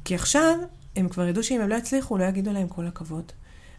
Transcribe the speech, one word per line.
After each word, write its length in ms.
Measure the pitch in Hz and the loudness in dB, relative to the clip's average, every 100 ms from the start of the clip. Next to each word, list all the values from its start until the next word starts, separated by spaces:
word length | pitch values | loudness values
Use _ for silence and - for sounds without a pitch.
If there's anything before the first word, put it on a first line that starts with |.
| - | -4
כי 100 | 180 | -2
עכשיו 420 | - 285 320 339 349 - - - | 2 6 6 4 0 -10 -8 -2
הם 140 | 180 | 0
כבר 180 | 180 175 | 0 0
ידעו 160 | 175 | 0
שאם 180 | 226 254 | 0 0
הם 80 | 202 | 2
לא 60 | 226 | 0
יצליחו, 420 | 233 269 262 196 | 0 -2 0 2
לא 60 | |
יגידו 300 | 185 190 196 | 2 2 0
להם 140 | 202 180 | 0 -2
כל 200 | - 170 | -4 -6
הכבוד. 440 | 170 160 160 165 - - - - | -6 -8 -8 -8 -14 -20 -20 -20